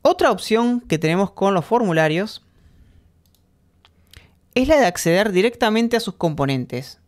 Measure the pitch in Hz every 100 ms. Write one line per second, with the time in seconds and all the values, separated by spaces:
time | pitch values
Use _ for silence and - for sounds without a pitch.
0 | - 359 320 202 - 220 240 247 - 156
1 | 160 175 196 - 196 190 - 233 214 160
2 | 156 160 214 - _ _ - _ - _
3 | _ _ _ _ _ _ _ _ _ _
4 | _ - _ _ _ 247 262 302 208 175
5 | 170 170 220 180 220 240 233 220 233 233
6 | 220 - 170 143 139 135 120 123 139 -